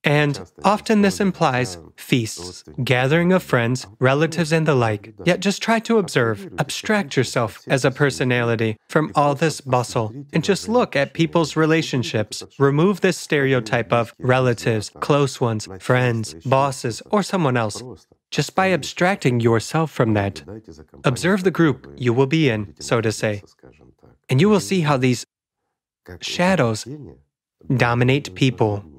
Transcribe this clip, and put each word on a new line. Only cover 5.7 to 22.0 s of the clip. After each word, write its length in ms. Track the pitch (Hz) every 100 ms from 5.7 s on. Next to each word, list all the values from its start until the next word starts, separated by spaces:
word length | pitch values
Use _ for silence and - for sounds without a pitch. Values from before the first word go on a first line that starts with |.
| 226
to 180 | 226 226
observe, 500 | 170 143 117 104 98 92
abstract 580 | - - - 208 143 -
yourself 440 | 120 135 113 - -
as 180 | 143
a 60 | 135
personality 880 | 131 143 - 127 120 117 113 113 107 _
from 220 | 160 156 -
all 180 | 143
this 260 | 135 165 -
bustle, 540 | 135 123 113 123 107 127 143
and 120 | 170
just 240 | 175 185 -
look 260 | 240 214
at 180 | - 139
people's 440 | - 165 170 151 156
relationships. 880 | 156 160 156 135 113 113 104 - - -
Remove 420 | 139 143 185 196
this 180 | 190 160
stereotype 760 | - 151 135 127 113 123 113
of 220 | 120 113 -
relatives, 720 | 127 127 127 117 127 110 - -
close 400 | - 143 139 -
ones, 280 | 120 110 - 95
friends, 540 | - 127 123 113 110 85 123
bosses, 560 | 135 139 131 123 110 -
or 120 | 208
someone 340 | 185 196 147 123
else. 260 | 110 - 127 98 _ _ _
Just 240 | - 147
by 180 | - 190
abstracting 680 | 170 131 - 180 202 143 123
yourself 500 | 117 113 - 156 160
from 240 | - 117
that, 300 | 104 101 - - 107 - 78 76 -
observe 380 | 151 120 160 196
the 80 | 185
group 420 | - 165 131 -
you 160 | 71